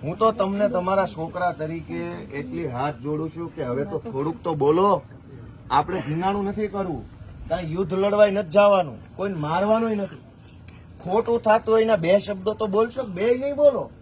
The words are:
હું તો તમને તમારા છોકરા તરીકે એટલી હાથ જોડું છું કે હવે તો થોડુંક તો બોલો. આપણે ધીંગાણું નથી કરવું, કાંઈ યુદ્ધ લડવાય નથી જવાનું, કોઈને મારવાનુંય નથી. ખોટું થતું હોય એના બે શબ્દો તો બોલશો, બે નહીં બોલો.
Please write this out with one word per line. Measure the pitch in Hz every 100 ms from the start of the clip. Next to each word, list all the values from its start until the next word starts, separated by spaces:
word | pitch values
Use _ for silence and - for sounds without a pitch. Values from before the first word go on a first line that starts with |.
હું | 135 -
તો | 226
તમને | 220 190 202 208
તમારા | 185 175 196 180
છોકરા | - 165 175 180
તરીકે | 147 156 165 151 170 170
એટલી | 175 - 139 127 165 160
હાથ | 123 147
જોડું | 135 135 151 160
છું | 156 165
કે | 156
હવે | 135 123
તો | 120 151
થોડુંક | 233 131 147 -
તો | -
બોલો. | 160 139 160 202 196 - - - - - - -
આપણે | 131 151 180
ધીંગાણું | 123 156 185 202
નથી | 196 196 214
કરવું, | 196 180 139 104 - - - -
કાંઈ | 170 170
યુદ્ધ | 165 185
લડવાય | 185 196 208 208
નથી | 196 180
જવાનું, | 170 202 196 160 - - -
કોઈને | 196
મારવાનુંય | 180 151 165 202 220 226
નથી. | 214 196 143 - - - - - - - -
ખોટું | 165 196 233 233
થતું | 226 214 220
હોય | 220
એના | 220 214
બે | 160 202
શબ્દો | 196 196 185
તો | 214 214
બોલશો, | 196 233 240
બે | 240 175 214
નહીં | 247 277
બોલો. | 285 294 240 131 -